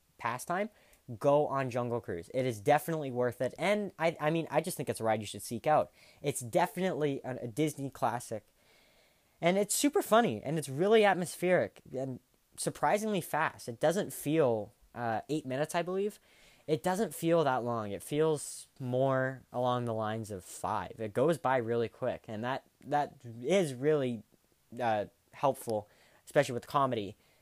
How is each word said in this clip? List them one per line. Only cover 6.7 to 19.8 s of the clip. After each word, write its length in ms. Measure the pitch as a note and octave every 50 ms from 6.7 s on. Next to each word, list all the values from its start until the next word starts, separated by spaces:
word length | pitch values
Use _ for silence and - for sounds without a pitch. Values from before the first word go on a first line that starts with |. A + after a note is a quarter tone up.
| - F3 F#3 F#3 D3+ C3+ D3+ D3 C#3 B2+ -
a, 140 | B2 B2+ A#2+ -
a 40 |
Disney 440 | B2 G#2+ D3 D#3 D3+ - - C#3 C3+
classic. 520 | - - C3+ A#2 A2+ B2 - - A#2 G#2+ - _ _ _ _ _ _ _ _ _ _ _ _ _ _ _ _ _ _ -
And 160 | D#3+ E3+ F#3
it's 200 | G3 G#3 - -
super 260 | - - D4 - G4+
funny, 400 | - - G#3 A#3 A#3+ F3 A2+ G2+ -
and 140 | C3+ D#3
it's 120 | E3 C#3 C3+
really 360 | C3 C#3 F3+ G3+ A3+ A3 G#3
atmospheric, 760 | G3+ F3+ E3+ F3+ - - - F3 F3+ F3+ D#3 A2+ F#2+ - - - - -
and 240 | B2+ C3+ C3+ B2+ - _ _ _ _ _ _ _
surprisingly 640 | - - E3 - - - D3 F#3 G3+ G#3+ G#3+ G#3 F3+
fast. 460 | - - - D3+ D#3+ C3+ - - -
It 120 | - A#2 -
doesn't 340 | - D#3 E3+ G3+ E3 - -
feel, 580 | - - C#3+ D#3 D#3+ D3 B2 A2+ G#2+ G#2 G#2+ _ _ _ _ -
uh, 260 | A#2+ A#2+ A#2 A2 G#2+ - -
eight 160 | D3 D#3 -
minutes, 300 | C3 B2+ C3+ D3+ - -
I 80 | F3 E3
believe. 360 | F3 F#3 F#3+ G3+ G#3+ - - _ _ _ _ - - - _ _
It 160 | - D#3+ D3 -
doesn't 320 | F3+ F#3 F#3+ A3+ E3 D3
feel 280 | - E3 E3 E3 E3+ D3+
that 220 | C#3 B2+ B2 A#2
long. 260 | A#2+ A#2 A2+ G#2+ G2+
It 120 | G2 F2 -
feels 640 | - D3 D3 D#3 D#3+ D#3 C#3+ - - - - - _ _ -
more 600 | C3+ B2 B2 B2+ C3+ C3+ C3 C3 C3 C3 C3+ B2+ - _
along 340 | - B2 B2 B2+ B2 B2